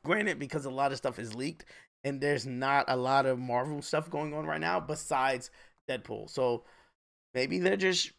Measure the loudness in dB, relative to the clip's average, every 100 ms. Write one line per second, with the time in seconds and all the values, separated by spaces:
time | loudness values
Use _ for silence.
0 | 0 0 0 -2 -4 -4 -4 0 0 0
1 | -4 -4 -8 -6 -6 -8 -16 -20 -20 _
2 | -6 0 0 0 -2 -2 2 2 2 2
3 | 4 4 4 2 0 0 0 -4 -2 -2
4 | -2 -4 -4 -4 -4 -2 0 0 -2 -6
5 | -2 2 2 0 -4 -18 -20 _ -8 -6
6 | -6 -10 -6 0 2 2 -4 -20 _ _
7 | _ _ _ -2 0 2 2 4 2 2
8 | -2